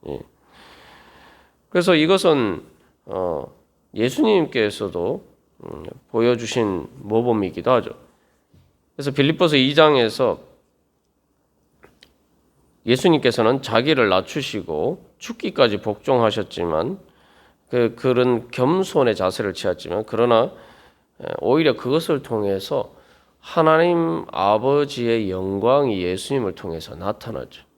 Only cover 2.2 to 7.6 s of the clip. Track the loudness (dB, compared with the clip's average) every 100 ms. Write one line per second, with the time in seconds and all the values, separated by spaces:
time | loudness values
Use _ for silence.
2.2 | 4 2 2 -2 -10 _ _ _ -10 -6
3.2 | -4 -4 -8 _ _ _ _ -4 -2 0
4.2 | 2 2 2 0 -2 -2 -6 -4 -4 -4
5.2 | -10 _ _ _ -16 -14 -16 -18 _ 0
6.2 | 2 2 -2 -2 0 -2 -6 -14 -2 0
7.2 | 2 0 0 -4